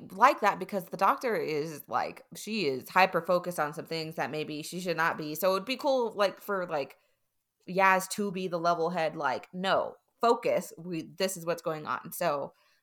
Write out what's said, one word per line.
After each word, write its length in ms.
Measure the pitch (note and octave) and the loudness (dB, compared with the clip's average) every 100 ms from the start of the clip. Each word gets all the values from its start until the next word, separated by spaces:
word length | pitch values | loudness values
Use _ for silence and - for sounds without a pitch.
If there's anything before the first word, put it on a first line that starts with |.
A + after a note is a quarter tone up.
| - | -10
like 280 | F#3 B3 D#4 | 4 6 6
that 180 | G#3 E3+ | 2 2
because 260 | F#3 G3+ F3 | -2 -4 -6
the 100 | F3+ | 0
doctor 380 | G3 C4+ C4 G3+ | 2 2 0 0
is, 460 | C#3+ D3+ D#3+ D3 - | 0 -2 -2 -6 -4
like, 340 | A#2 D#2+ - - - | -2 -2 -6 -16 -14
she 300 | - A3 D#3+ | -6 -2 0
is 220 | C3 - | -2 2
hyper-focused 680 | F#3 F#3 F3 E3 F3+ F3+ F3 | 6 6 4 2 2 0 -2
on 160 | D3 | -4
some 120 | D#3 E3 | -4 -6
things 280 | E3 D#3 E3 | -6 -6 -4
that 140 | C#3 | -4
maybe 320 | D3+ D3+ D3+ | -4 -6 -8
she 180 | D#3 F3 | -8 -6
should 160 | F3+ D#3+ | -4 0
not 220 | E3 A2+ | 0 0
be. 160 | D3+ | -4
So 180 | D3+ F#3 | -2 0
it'd 100 | F#3+ G3 | 0 -2
be 100 | C4 | -2
cool, 360 | D4 C4 A#3 | 2 2 0
like, 260 | F#3+ G3+ - | 2 0 0
for, 260 | - G3+ F3+ | -4 -4 -2
like, 300 | D#3 C#3 - _ _ _ _ _ _ - | -4 -4 -10 _ _ _ _ _ _ -6
Yaz 400 | F#3 F#3+ F#3+ F3+ | 4 6 4 2
to 220 | - G3+ | -4 -4
be 160 | F#3 F#3 | -4 -4
the 100 | E3+ | 0
level 320 | E3+ E3+ E3 | 2 2 0
head, 260 | F3+ D#3+ D#3+ | 0 -2 -2
like, 320 | C#3+ A#2+ - | -2 -2 -6
"No, 420 | F3+ F#3+ D#3 - - _ _ | -4 0 2 0 -6 _ _
focus. 500 | A#3 A#3+ E3 C3 F#3 - | 2 4 2 0 0 -8
We, 320 | E3+ E3 D3 D3+ | -8 -8 -8 -2
this 180 | F#3+ F#3+ | -2 -2
is 100 | E3 | -4
what's 160 | E3 | -4
going 240 | - D#3 D3+ | -4 -6 -4
on." 260 | B2+ - | -6 -6
So, 420 | - F3 C#3+ D3 - _ _ | -4 -2 0 -4 -12 _ _